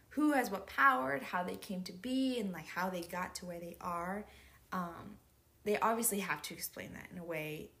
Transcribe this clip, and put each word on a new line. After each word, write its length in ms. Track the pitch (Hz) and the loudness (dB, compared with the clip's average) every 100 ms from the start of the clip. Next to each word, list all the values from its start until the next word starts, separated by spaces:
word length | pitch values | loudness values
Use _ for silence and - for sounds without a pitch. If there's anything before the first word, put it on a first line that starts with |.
| - | -6
who 200 | 269 302 | 2 6
has 180 | 277 220 | 6 4
what 200 | 190 - | -2 -2
power, 500 | - 277 254 262 277 | 6 6 6 4 0
how 240 | 240 180 | 0 -2
they 140 | 185 190 | -2 -4
came 260 | - 185 | -6 -6
to 100 | 185 | -6
be, 460 | 180 247 262 262 240 | -6 -2 2 2 2
and, 140 | 202 | -2
like, 140 | 165 160 | -4 -6
how 200 | 175 185 | -2 0
they 120 | 180 | 0
got 340 | 165 180 - | -4 -4 -4
to 120 | - 180 | -6 -8
where 120 | 170 | -8
they 180 | 170 170 | -8 -8
are. 440 | 180 170 175 202 208 - - - - | -4 -2 -2 -4 -6 -16 -20 -20 -6
Um, 460 | 185 170 170 190 208 - _ _ _ | -4 -4 -6 -12 -16 -20 _ _ _
they 120 | 208 208 | 0 4
obviously 400 | 214 226 226 202 | 4 4 2 2
have 200 | 180 147 | 0 -2
to 120 | - | -4
explain 380 | 170 - - - | -8 -8 -8 -10
that 140 | - - | -10 -10
in 80 | 180 | -10
a 60 | |
way 460 | 170 160 156 156 - - | -6 -4 -4 -6 -10 -10